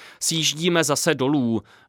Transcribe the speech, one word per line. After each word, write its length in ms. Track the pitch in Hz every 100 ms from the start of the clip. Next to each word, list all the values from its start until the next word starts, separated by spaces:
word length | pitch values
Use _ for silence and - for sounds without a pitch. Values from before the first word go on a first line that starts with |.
| - -
Sjíždíme 640 | - 165 147 147 175 170
zase 320 | 151 139 170 135
dolů. 460 | 131 147 117 110 - -